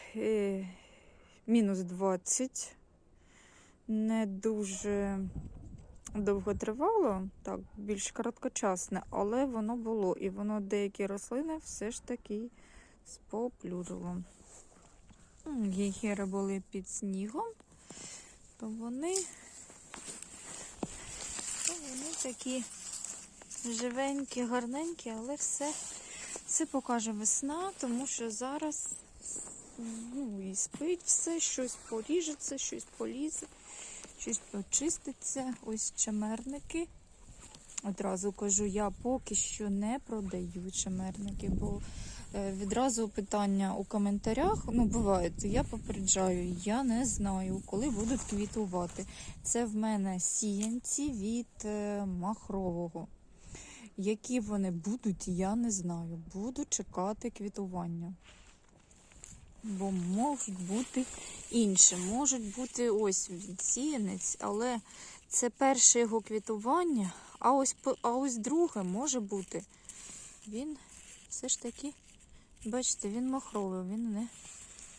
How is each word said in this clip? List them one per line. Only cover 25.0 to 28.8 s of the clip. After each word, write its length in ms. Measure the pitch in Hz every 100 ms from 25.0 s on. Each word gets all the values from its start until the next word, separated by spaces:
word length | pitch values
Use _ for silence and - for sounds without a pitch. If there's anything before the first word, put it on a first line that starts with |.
| 233
але 260 | 220 240 294
все, 380 | - - 285 302 - - - - - - -
все 200 | - 320
покаже 460 | 269 - 240 220
весна, 600 | 208 214 - 277 311 381 381
тому 280 | 254 240 277
що 240 | - 233
зараз, 560 | 214 254 294 311 294